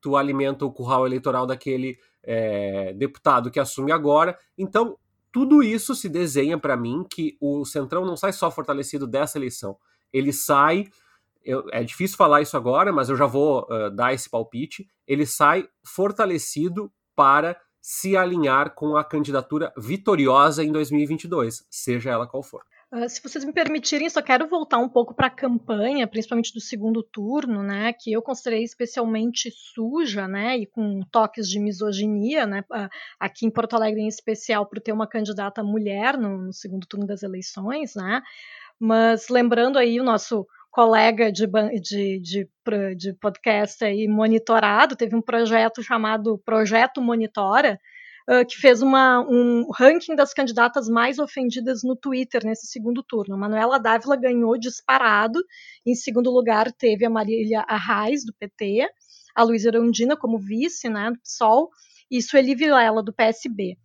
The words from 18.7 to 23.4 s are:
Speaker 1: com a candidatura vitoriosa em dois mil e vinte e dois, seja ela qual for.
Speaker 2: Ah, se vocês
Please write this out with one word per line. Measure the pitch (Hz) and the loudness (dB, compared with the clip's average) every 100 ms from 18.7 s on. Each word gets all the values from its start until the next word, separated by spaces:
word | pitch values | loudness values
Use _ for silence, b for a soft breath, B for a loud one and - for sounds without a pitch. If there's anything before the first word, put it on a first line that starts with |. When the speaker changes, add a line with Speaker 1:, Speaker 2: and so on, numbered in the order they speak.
| - | -4
Speaker 1:
com | 151 151 | -2 -2
a | |
candidatura | 151 156 143 139 131 151 160 - | 0 -4 -2 -2 -2 -4 -6 -8
vitoriosa | 110 190 196 190 135 131 151 151 | -8 -4 0 2 6 6 6 4
em | 151 | -2
dois | 151 143 | -2 0
mil | 147 | 0
e | 147 | 0
vinte | 156 | -4
e | 170 | -4
dois, | 170 117 117 _ | -4 -4 -6 _
seja | - - 120 120 | -12 -4 -4 -2
ela | 117 120 | -2 -2
qual | 131 | -8
for. | 135 - _ b b | -12 -18 _ b b
Speaker 2:
Ah, | 240 240 | -8 -8
se | - | -8
vocês | 269 320 | -12 -10